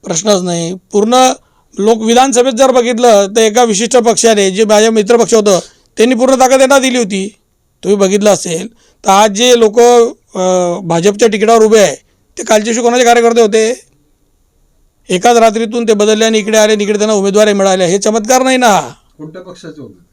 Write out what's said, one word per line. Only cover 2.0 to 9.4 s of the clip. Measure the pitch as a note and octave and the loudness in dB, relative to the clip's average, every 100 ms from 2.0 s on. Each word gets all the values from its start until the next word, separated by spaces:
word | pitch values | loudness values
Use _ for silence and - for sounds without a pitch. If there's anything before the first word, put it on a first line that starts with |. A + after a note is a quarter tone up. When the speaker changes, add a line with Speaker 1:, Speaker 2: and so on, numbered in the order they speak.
Speaker 1:
विधानसभेत | A3 A#3 C4+ B3 B3+ | 0 0 2 0 0
जर | A#3 C4+ | 0 0
बघितलं | B3 A#3 A#3 B3 G#3 G3 A3 | 2 -2 0 2 2 2 0
तर | |
एका | A3 G#3+ | 0 0
विशिष्ट | A#3+ G3 A3+ B3+ | 0 -2 0 0
पक्षाने, | A#3 G#3 A3+ G#3 F#3+ | 0 0 0 2 0
जे | F#3 A3 | -2 0
माझे | G#3+ A3+ | 2 2
मित्र | A3+ G3+ A#3+ | 0 0 0
पक्ष | A3+ | 2
होतं, | A3+ G#3 F3+ - _ _ - | 0 0 -2 -4 _ _ -2
त्यांनी | A#3 B3 | -2 0
पूर्ण | B3+ C4 | 0 2
ताकद | B3+ C4 | 2 2
यांना | C4 C#4 | 2 2
दिली | B3+ B3 | 0 -2
होती, | G#3+ G3 G3 _ _ _ _ _ | -4 -6 -8 _ _ _ _ _
तुम्ही | F3+ G3+ | -4 -2
बघितलं | G3 G3+ G#3 | 0 0 0
असेल. | F#3+ F#3 E3 A3 _ _ _ - | 0 -4 -10 -10 _ _ _ 0
तर | |
आज | G3 A3 | 2 2
जे | G3 | 0